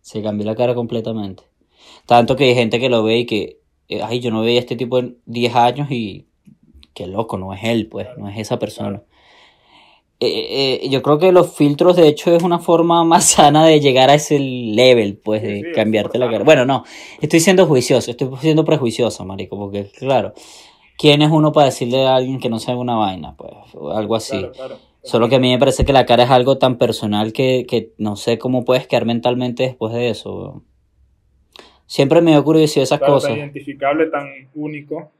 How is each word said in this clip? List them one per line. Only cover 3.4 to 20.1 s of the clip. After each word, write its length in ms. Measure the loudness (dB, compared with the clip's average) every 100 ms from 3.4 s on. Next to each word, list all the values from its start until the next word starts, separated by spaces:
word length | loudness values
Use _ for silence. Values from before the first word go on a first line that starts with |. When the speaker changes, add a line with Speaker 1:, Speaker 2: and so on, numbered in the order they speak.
| -6 -12 _ _ _
Speaker 1:
eh, 140 | -10
"Ay, 180 | -6 -6
yo 100 | -4
no 120 | -2
veía 160 | 0 0
a 20 |
este 160 | -2 -8
tipo 220 | -2 -2
en 180 | -4 -12
diez 300 | -12 -4 -2
años 360 | 2 0 0 -6
y 360 | -6 -8 -12 _ _ _ _ _ _ _
qué 140 | -14 -10
loco, 320 | -8 -8 -8
no 160 | -10
es 80 | -8
él, 240 | -4 -4 -4
pues, 180 | -10 -12
Speaker 2:
Claro. 140 | -12
Speaker 1:
no 60 | -12
es 100 | -10
esa 200 | -8 -6
persona". 300 | -6 -8 -10 -10
Speaker 2:
Claro. 80 | _ _ _ _ _ _ _ _ _ _ _ _
Speaker 1:
Eh, 600 | -4 -4 -6 -4 -2 -2
eh, 40 | -2
yo 140 | -2
creo 160 | 2 2
que 140 | 6
los 200 | 4 4
filtros, 440 | 2 0 4 2 6
de 100 | 4
hecho, 280 | 4 0
es 80 | 2
una 160 | 2 -2
forma 420 | 0 2 4 2
más 200 | 4 2
<laughs> 60 | 2
sana 360 | 4 6 6 6
de 140 | 6
llegar 300 | 4 4 4
a 40 |
ese 240 | 4 2 -2
level, 800 | -2 -6 -4 4 6 6 2 -4
pues, 240 | -4 -4
Speaker 2:
Sí, 60 | -4
Speaker 1:
de 120 | -8
Speaker 2:
sí, 40 | -6
es 60 |
Speaker 1:
cambiarte 440 | -2 0 0 -2 -2
la 80 | -2
Speaker 2:
forzar. 140 | 0
Speaker 1:
cara. 20 |
Bueno, 200 | 4 4 2
no, 180 | -2 -6 -20 -20 -10
estoy 200 | 0 2
siendo 260 | 4 4 4
juicioso, 440 | 2 2 0 0
estoy 180 | -6 -8 -4
siendo 240 | 0 0
prejuicioso, 600 | 2 0 -2 -2 -4 -4
marico, 320 | -14 -12 -12 -12
porque, 320 | -10 -10 -12 -10
claro, 340 | -2